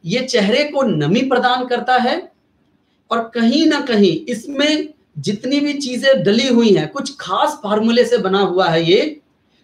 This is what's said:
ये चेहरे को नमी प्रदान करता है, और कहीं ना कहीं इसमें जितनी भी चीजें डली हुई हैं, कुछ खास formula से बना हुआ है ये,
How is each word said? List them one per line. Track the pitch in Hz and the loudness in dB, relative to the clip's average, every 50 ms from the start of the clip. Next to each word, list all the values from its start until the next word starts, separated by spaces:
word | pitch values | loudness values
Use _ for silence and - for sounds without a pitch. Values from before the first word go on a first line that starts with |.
| - | -4
ये | 165 196 254 | -4 -4 -4
चेहरे | 262 262 247 220 196 202 233 285 294 | -4 0 0 0 2 2 2 0 0
को | 294 - 277 | -2 -2 -2
नमी | 262 220 170 151 143 151 190 254 | 0 0 0 0 0 2 2 0
प्रदान | 269 262 262 233 254 247 254 254 254 | 2 0 0 0 2 0 0 -2 -2
करता | - 247 226 - 254 254 | -4 -4 -4 0 0 0
है, | 240 226 254 302 359 359 - _ _ _ _ _ _ _ _ _ _ _ _ _ _ _ _ | 2 2 0 -2 -4 -8 -14 _ _ _ _ _ _ _ _ _ _ _ _ _ _ _ _
और | 226 233 226 - - | -6 -6 -6 -6 -2
कहीं | 240 226 233 277 302 320 | 0 0 2 2 2 2
ना | 311 294 277 | 2 0 0
कहीं | - - 226 208 202 180 160 - - | -2 0 2 4 4 4 2 -2 -6
इसमें | - 240 214 - 285 277 269 294 302 311 302 - - - _ _ _ _ 151 | -8 -8 -8 -8 -8 -4 -2 0 0 0 -2 -4 -10 -14 _ _ _ _ -8
जितनी | 135 185 208 - - 247 285 285 | -6 -6 -6 -6 -4 -2 -2 -2
भी | 285 294 | -2 -2
चीजें | 285 277 - 247 254 233 269 269 - - | -4 -6 -6 -6 -6 -2 2 2 2 4
डली | - 196 208 233 - 262 | 2 2 2 2 2 2
हुई | 240 233 233 214 190 | 2 4 4 4 4
हैं, | 156 151 156 | 2 0 -4
कुछ | - 277 - - - - | -8 -10 -10 -10 -12 -12
खास | - 175 190 226 302 302 302 - - | -8 -6 -2 0 0 -2 -2 -6 -4
formula | 196 208 214 220 226 233 233 233 | -4 -2 0 0 2 2 2 2
से | 226 240 214 | 2 2 0
बना | 185 190 190 202 | 0 0 0 2
हुआ | 196 175 175 185 185 165 | 0 0 0 0 0 2
है | 160 165 165 | 0 0 2
ये, | 165 185 226 302 302 - - _ _ _ _ _ _ _ _ | 2 2 2 2 -2 -6 -12 _ _ _ _ _ _ _ _